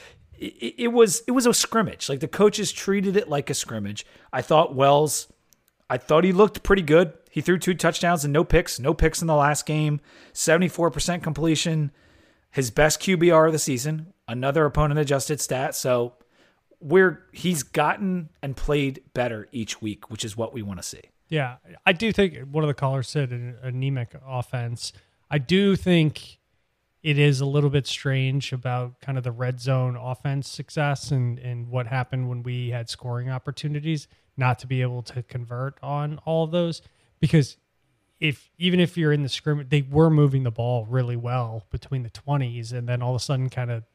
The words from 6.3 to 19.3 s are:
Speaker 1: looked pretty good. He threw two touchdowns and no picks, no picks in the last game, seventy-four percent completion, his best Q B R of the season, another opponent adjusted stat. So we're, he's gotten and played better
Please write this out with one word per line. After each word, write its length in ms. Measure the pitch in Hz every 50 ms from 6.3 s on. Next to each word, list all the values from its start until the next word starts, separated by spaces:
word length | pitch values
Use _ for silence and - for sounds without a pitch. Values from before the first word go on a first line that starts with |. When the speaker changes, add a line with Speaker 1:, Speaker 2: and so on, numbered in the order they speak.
Speaker 1:
looked 320 | 180 180 214 240 - - -
pretty 200 | - 196 196 170
good. 300 | 139 151 170 185 156 - - _ _
He 120 | - 156
threw 180 | - 175 180 175
two 160 | - 180 190
touchdowns 480 | 156 - 170 170 - - 170 175 160 143
and 100 | 147 139
no 120 | 156 175
picks, 340 | - 160 165 175 - - -
no 160 | 120 147 160
picks 260 | - 160 160 - -
in 60 | 170
the 80 | 160 151
last 320 | 147 143 147 147 - -
game, 340 | - 151 151 151 151 147 147 - _ - - - - -
seventy-four 600 | - - 160 156 175 185 165 - - 170 165 -
percent 320 | 156 - - 175 170 -
completion, 680 | 165 143 147 160 165 156 147 - 170 160 156 151 139 - _ _ _ _ _ _ _ _ _ _ _ -
his 180 | 147 131 113
best 300 | - 147 147 156 - -
Q 160 | - 196 190
B 160 | 165 170 175 165
R 140 | 160 156
of 60 | 165 160
the 60 | 147
season, 540 | - 160 131 120 127 151 156 156 160 190 - _ _
another 380 | - 117 123 131 139 139 165 151
opponent 340 | 143 - 151 151 147 143 151
adjusted 420 | 151 139 143 135 - - 151 127
stat. 340 | - - 139 127 139 156 -
So 400 | - - 131 123 123 120 120 - _ _ _ _ _ _ _ _ _ _ _ _ _
we're, 440 | 170 139 160 190 190 180 151 - - _ -
he's 300 | - - 180 180 147 -
gotten 640 | - - 160 147 156 196 202 202 185 185 180 165 151 _ _ -
and 140 | 139 131
played 460 | - - - 147 147 139 135 135 - - _ -
better 340 | 127 123 120